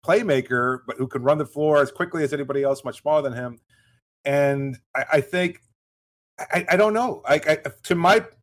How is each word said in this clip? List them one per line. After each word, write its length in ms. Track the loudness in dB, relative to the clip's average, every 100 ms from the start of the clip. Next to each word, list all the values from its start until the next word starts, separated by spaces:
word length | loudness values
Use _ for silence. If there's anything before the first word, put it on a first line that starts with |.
| 2
playmaker, 760 | 0 2 0 0 -2 0 -2 -8
but 80 | -6
who 120 | -6
can 140 | -2
run 160 | 0 0
the 80 | -2
floor 340 | -2 2 4
as 100 | 2
quickly 320 | -2 -6 -2
as 80 | -4
anybody 320 | -4 -4 -2
else, 220 | -2 -2 -6
much 160 | -8
smaller 200 | 0 0
than 120 | 0
him. 260 | -6 -10 -14 _ _ _ _ _ _
And 540 | -2 2 2 0 -4 -8 _ -8
I, 100 | 0
I 80 | 0
think, 380 | 0 -2 -4 -6 _ _ _ _ _ _ _ -16
I, 260 | -6 -4 0
I 40 | 2
don't 160 | 4
know. 300 | 2 -2 -4 0
I, 80 | 0
I, 220 | 2 -2 -2 -12
to 120 | -4 2
my 280 | 4 4 2 _